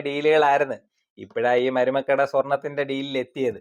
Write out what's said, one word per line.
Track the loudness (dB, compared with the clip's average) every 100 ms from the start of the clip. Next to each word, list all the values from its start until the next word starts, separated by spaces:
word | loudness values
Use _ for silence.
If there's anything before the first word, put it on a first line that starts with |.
| 2
ഡീലുകളായിരുന്നു. | 0 2 4 4 2 0 -6 _ _ _ -20
ഇപ്പഴാ | -10 -2 0 2
ഈ | 2 0
മരുമക്കട | 0 0 0 0 2
സ്വർണത്തിന്റെ | 0 0 -2 -4 -6 -4
ഡീലിൽ | -4 -4 -6
എത്തിയത്. | -6 -4 -4 -4